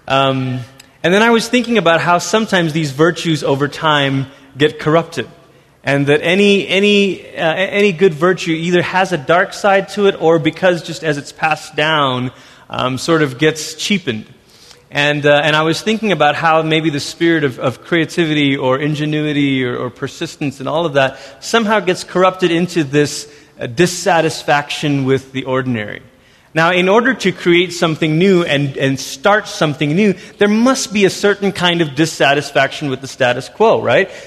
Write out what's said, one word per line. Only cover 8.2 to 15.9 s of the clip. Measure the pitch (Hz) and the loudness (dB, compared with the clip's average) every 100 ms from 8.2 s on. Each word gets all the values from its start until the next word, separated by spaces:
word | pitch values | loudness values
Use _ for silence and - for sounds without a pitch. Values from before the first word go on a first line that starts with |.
| 180 185 175 | 0 0 -2
either | 160 170 180 | -4 0 0
has | 131 185 185 | 0 0 0
a | 170 | -2
dark | 131 170 196 | 0 2 0
side | - 208 196 190 | 0 2 2 0
to | 208 196 | 0 0
it | 185 | 2
or | 160 165 | 2 2
because | 156 156 185 175 | 0 0 0 0
just | - 156 | -4 -8
as | 160 147 | -4 -4
it's | 147 | -6
passed | - 156 156 - 147 | -4 -2 -2 -6 -2
down, | 151 156 139 127 127 - - - - | 0 2 0 -2 -6 -10 -20 -20 -10
um, | 117 127 131 | -4 -4 -2
sort | - 160 | 0 2
of | 147 127 | 2 0
gets | 156 156 - - | 0 0 -8 -8
cheapened. | - 202 139 107 - - _ - - - _ | -4 -2 -2 -8 -8 -20 _ -20 -20 -20 _
And, | 143 147 147 | -2 0 0
uh, | 143 147 | 2 4
and | 156 | 2
I | 156 | 2
was | 160 156 | 0 -2
thinking | 214 | -2